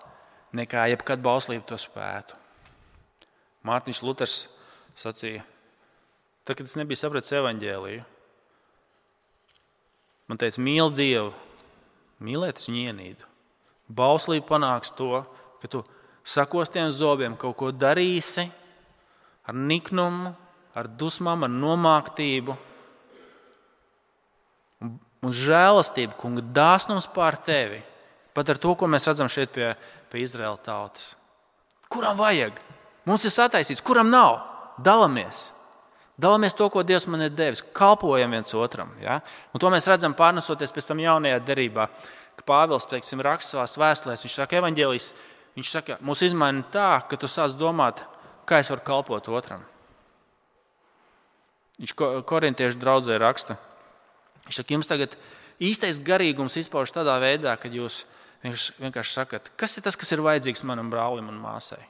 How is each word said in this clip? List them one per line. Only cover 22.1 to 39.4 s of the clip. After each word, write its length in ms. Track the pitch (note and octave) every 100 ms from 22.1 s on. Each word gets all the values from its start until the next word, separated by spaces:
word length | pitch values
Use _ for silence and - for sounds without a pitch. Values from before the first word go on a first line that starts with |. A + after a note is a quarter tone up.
| - D3 C3 B2 C3 - - - _ _ - - _ _ _ _ _ _ _ _ _ _ _ _ _ _ _
Un, 100 | A#2 A#2
un 360 | _ _ B2+ B2
žēlastība, 840 | C#3 E3 F#3+ G3+ - - A#2 -
Kunga 240 | A#2+ A#2+ A#2 C3
dāsnums 520 | D#3 F#3 - G3 -
pār 240 | F#3 E3 D#3 -
tevi, 360 | D3 A2 G#2+ - - _ _ _
pat 160 | D3 D3
ar 120 | C3+
to, 120 | E3+ F3
ko 140 | F3
mēs 180 | D3 D#3+
redzam 200 | D3+ C3
šeit 220 | C#3+ C3
pie, 200 | C3 A#2 A2 - - _
pie 120 | A#2+ B2
Izraēla 340 | A#2+ G#2+ G#2 -
tautas. 480 | G#2 G2+ - - - _ _ _ _ _ _ -
Kuram 260 | A#3+ A3 G3+
vajag? 400 | G#3+ E3+ A2 - - - - _ F3
Mums 220 | G#3 G#3+
ir 80 | A3+
sataisīts, 480 | A#3+ G3 D3 C3+ -
kuram 240 | B3 A3
nav? 300 | B3+ F3 A#2 - - - -
Dalamies. 720 | D#3+ A3+ F3+ B2 F2+ - - - - - _ _ _ -
Dalamies 380 | F3 G#3+ G3+ -
to, 80 | G3+
ko 100 | G3 F3
Dievs 200 | F3+ F3
man 160 | D#3+ D#3
ir 80 |
devis. 280 | D3+ D#3 A2 - -
Kalpojam 580 | G3+ G#3 F3 C3 A#2+
viens 220 | A2+ G#2+ A2
otram, 360 | A#2+ - F2+ G#2
ja? 180 | G#2 C#3+ - -